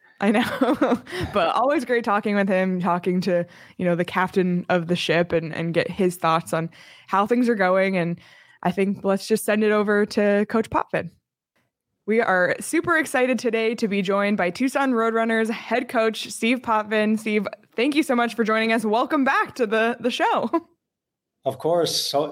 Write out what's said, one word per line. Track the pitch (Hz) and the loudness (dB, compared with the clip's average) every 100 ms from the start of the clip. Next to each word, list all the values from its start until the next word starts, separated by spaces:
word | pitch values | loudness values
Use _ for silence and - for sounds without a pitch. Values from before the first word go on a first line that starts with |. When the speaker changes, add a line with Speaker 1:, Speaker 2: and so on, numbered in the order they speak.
| _ - | _ -4
Speaker 1:
I | 202 | 0
know. | 208 233 - 226 285 247 247 - 370 | 0 0 -2 0 0 0 0 -4 -8
<laughs> | - | -4
But | 208 165 - | -2 0 2
always | 262 302 | 0 0
great | 247 240 | 0 -2
talking | 233 202 214 202 | 0 0 0 0
with | 196 | 2
him, | 185 190 185 | 2 0 0
talking | 175 175 180 180 | 0 0 0 -2
to, | 175 175 175 - - - | 0 0 -2 -10 -18 -4
you | |
know, | 180 170 | -2 0
the | |
captain | 175 185 180 196 180 175 - | 0 0 0 0 0 0 0
of | 180 165 | 0 0
the | |
ship | 175 - 165 170 | -2 0 0 2
and, | 170 160 | 0 -2
and | - 165 | -6 -4
get | 165 - | -2 -2
his | 175 185 175 | 0 -2 0
thoughts | 165 165 - | 0 0 0
on | 165 165 - - - - | -4 -4 -8 -20 -20 -4
how | 190 208 | 0 2
things | 240 240 | 2 2
are | 220 | 2
going. | 185 190 190 190 | 2 2 2 0
And | 170 170 - - - - | -2 -4 -10 -20 -20 -6
I | 180 | -4
think | 196 196 196 | 0 0 0
let's | 196 196 - | 0 -2 0
just | 220 | -2
send | - 208 | 0 2
it | 214 | 2
over | 208 208 208 208 | 2 2 2 2
to | - 208 202 208 | 2 2 2 2
Coach | 226 220 | 0 0
Potvin. | 311 - 165 170 - _ _ _ _ _ _ _ _ - | -2 -2 -4 -6 -14 _ _ _ _ _ _ _ _ -2
We | 226 | 0
are | - 185 180 - | 2 2 2 -2
super | - 320 339 320 | -2 -2 0 0
excited | 285 269 254 247 | 0 0 0 0
today | 247 226 220 233 | 0 -2 -2 -2
to | 214 | -2
be | 202 | -2
joined | 190 196 202 202 | 0 0 0 0
by | 180 | -2
Tucson | - 262 269 269 | 0 -2 0 0
Roadrunners | 233 226 226 226 226 220 | 0 0 0 0 0 0
head | 220 - 233 254 | -4 -4 -4 -2
coach | 247 220 214 226 | 0 0 -2 -8
Steve | - 226 247 | -4 0 0
Potvin. | 247 214 208 214 214 220 | 0 -2 0 0 2 0
Steve, | 220 214 196 - _ | 0 -2 -2 -8 _
thank | - 269 | -2 0
you | 285 | 0
so | 294 | 0
much | 240 233 | 2 0
for | 226 | 0
joining | 214 220 226 | 0 0 2
us. | 226 | 0
Welcome | 214 220 262 302 | 2 0 2 0
back | 262 359 427 - | 2 2 0 -2
to | 233 | 0
the, | 220 226 240 | 2 0 0
the | 240 | -2
show. | - 403 311 226 | 0 0 2 0
<laughs> | 339 - _ _ _ _ _ _ _ 131 | -4 -6 _ _ _ _ _ _ _ -8
Speaker 2:
Of | 127 | -4
course. | 156 175 160 | 0 2 2
So | - - 143 151 | -2 -2 -2 -2